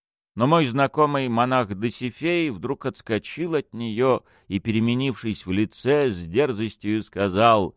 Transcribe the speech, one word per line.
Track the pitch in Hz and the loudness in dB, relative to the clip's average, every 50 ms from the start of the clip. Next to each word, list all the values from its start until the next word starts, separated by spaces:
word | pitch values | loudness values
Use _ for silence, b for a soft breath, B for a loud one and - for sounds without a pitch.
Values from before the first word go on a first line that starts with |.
| _ _ _ _ _ _ - | _ _ _ _ _ _ -4
Но | 101 120 | 0 2
мой | 143 165 170 156 | 4 4 4 2
знакомый | 123 117 139 139 131 - 156 151 147 143 139 131 123 | 2 2 0 0 0 2 2 2 2 2 0 -2 0
монах | 113 120 123 127 131 127 120 95 101 | 2 2 2 2 2 0 0 -2 -4
Досифей | 92 110 123 - - 127 123 - - 143 170 175 170 165 151 | -4 -4 -6 -6 -4 -8 -8 -8 -4 -4 -2 -2 0 -2 -2
вдруг | 110 85 - 127 139 - - | -4 -6 -6 -6 -6 -6 -6
отскочил | 131 - - - - 113 104 - - - 143 170 170 160 | -8 -8 -8 -6 -4 -4 -4 -4 -6 -8 -8 -4 -2 -2
от | 143 - _ - | -2 -4 _ -10
неё | 113 117 113 104 110 127 135 120 - - b b b b b | -8 -8 -4 0 2 4 4 4 2 0 b b b b b
и, | 92 98 | -4 -4
переменившись | - 117 107 113 113 120 120 127 139 135 113 - - 113 98 - - | -2 0 0 2 2 2 2 0 0 -2 -4 -4 -4 -6 -6 -6 -4
в | 90 | -4
лице, | 92 101 107 92 - - - 123 147 147 143 127 | -2 -2 -2 -2 -4 -6 0 2 2 2 2 2
с | 98 87 85 | 0 -4 -6
дерзостью | 80 87 123 151 131 113 101 113 107 - _ - 104 107 110 98 | -2 0 0 0 0 0 -4 -6 -6 -8 _ -4 -2 -2 -2 -4
сказал: | - - 92 101 98 90 101 113 117 113 107 92 80 - | -6 -4 -2 -2 0 2 4 6 6 6 4 2 -2 -6